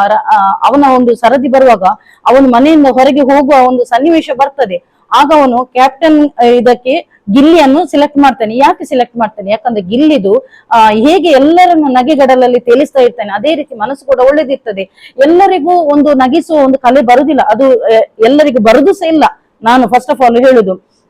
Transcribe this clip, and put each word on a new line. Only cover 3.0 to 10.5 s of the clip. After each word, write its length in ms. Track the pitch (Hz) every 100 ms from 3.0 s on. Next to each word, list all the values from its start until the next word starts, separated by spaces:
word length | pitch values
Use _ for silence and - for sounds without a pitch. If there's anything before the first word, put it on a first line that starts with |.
| 269 285
ಹೋಗುವ 460 | 262 277 277 269 254
ಒಂದು 180 | 254 240
ಸನ್ನಿವೇಶ 440 | 240 302 330 302 254
ಬರ್ತದೆ. 460 | 277 - 220 175 _ _ - -
ಆಗ 160 | 285 311
ಅವನು 260 | 262 233 254
ಕ್ಯಾಪ್ಟನ್, 640 | 247 269 269 320 302 294 -
ಆ, 60 | 240
ಇದಕ್ಕೆ 760 | 240 240 247 254 320 - _ -
ಗಿಲ್ಲಿಯನ್ನು 540 | 233 294 339 277 285 339
ಸೆಲೆಕ್ಟ್ 320 | 294 294 285
ಮಾಡ್ತಾನೆ. 400 | 277 233 214 240
ಯಾಕೆ 280 | 285 359 311
ಸೆಲೆಕ್ಟ್ 320 | 262 233 233
ಮಾಡ್ತಾನೆ? 340 | 214 - 196
ಯಾಕಂದ್ರೆ 300 | 220 240 214
ಗಿಲ್ಲಿದು, 680 | 175 240 302 277 190 214 -